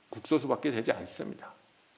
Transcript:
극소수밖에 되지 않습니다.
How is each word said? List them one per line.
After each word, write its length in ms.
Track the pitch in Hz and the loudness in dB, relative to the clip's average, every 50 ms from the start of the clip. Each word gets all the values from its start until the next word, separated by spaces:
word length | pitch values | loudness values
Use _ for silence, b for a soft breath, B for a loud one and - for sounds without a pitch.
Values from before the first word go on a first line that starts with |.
| _ - | _ -14
극소수밖에 600 | - 110 - - 156 147 131 135 123 - - 151 | -12 -12 2 2 4 4 4 2 2 2 2 0
되지 200 | 123 110 110 - | 0 2 2 2
않습니다. 640 | - - - - - - - - - - - - - - - - _ - - _ _ | 0 0 -2 -6 -8 -8 -8 -8 -8 -10 -14 -16 -18 -20 -20 -20 _ -20 -20 _ _